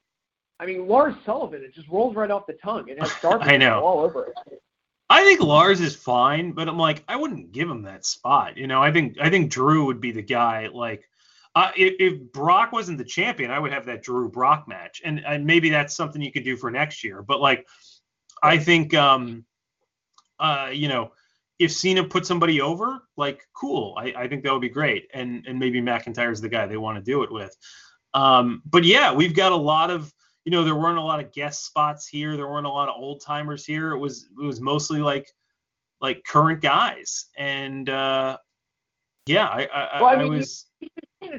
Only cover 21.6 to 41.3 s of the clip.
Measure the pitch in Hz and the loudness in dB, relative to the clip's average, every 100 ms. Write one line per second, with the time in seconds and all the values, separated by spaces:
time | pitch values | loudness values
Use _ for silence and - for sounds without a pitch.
21.6 | 170 - 185 185 185 185 180 175 165 151 | 0 2 2 2 0 -2 -2 0 2 2
22.6 | 143 170 233 262 _ - 139 139 _ - | 0 -2 -6 -6 _ -6 -6 -6 _ -10
23.6 | 277 139 104 90 123 120 123 139 135 131 | -6 -4 -6 -8 -10 -8 -8 -4 -2 -2
24.6 | 123 135 147 101 - 131 123 120 127 127 | -2 -2 -2 -2 -6 -12 -10 -10 -10 -4
25.6 | 127 123 120 117 120 113 120 107 110 113 | -2 -2 -2 -4 -6 -4 -4 -4 -4 -4
26.6 | 101 107 110 104 104 139 110 110 95 - | -4 -6 -6 -6 -4 -4 -4 -8 -12 -18
27.6 | - - - _ _ 135 135 127 123 - | -20 -20 -20 _ _ 2 6 6 4 -2
28.6 | 151 175 170 247 254 135 175 160 190 175 | 2 4 6 6 4 4 2 2 2 2
29.6 | 147 156 170 170 147 _ _ _ 165 175 | 2 2 2 -2 -10 _ _ _ -2 0
30.6 | 160 151 165 170 156 151 147 143 147 - | 2 0 0 0 -2 -4 -6 -8 -8 -8
31.6 | - 151 147 147 - 147 151 147 143 147 | -6 0 0 -2 -10 -8 -6 -6 -6 -6
32.6 | 143 143 139 - 139 143 - 147 147 143 | -4 -4 -4 -6 -10 -12 -8 -8 -6 -10
33.6 | - 156 160 139 139 120 - 110 143 117 | -8 -6 -4 -4 -6 -8 -16 -10 -8 -6
34.6 | 135 151 151 151 147 139 - _ _ _ | -2 -2 -2 -2 -2 -2 -6 _ _ _
35.6 | _ _ _ _ 135 - - 151 160 156 | _ _ _ _ -6 -6 0 2 2 2
36.6 | 147 160 240 65 - - - 143 139 139 | 2 2 0 -4 -10 -12 -12 -10 -6 -6
37.6 | 135 135 131 135 135 135 131 131 _ _ | -8 -8 -6 -2 0 0 -2 -6 _ _
38.6 | _ _ _ _ _ _ - 185 165 113 | _ _ _ _ _ _ -2 0 0 -2
39.6 | 139 143 123 143 247 262 151 294 269 - | -4 -6 -4 2 4 4 2 -2 -4 -10
40.6 | - _ - - - _ 381 | -20 _ -18 -18 -20 _ -16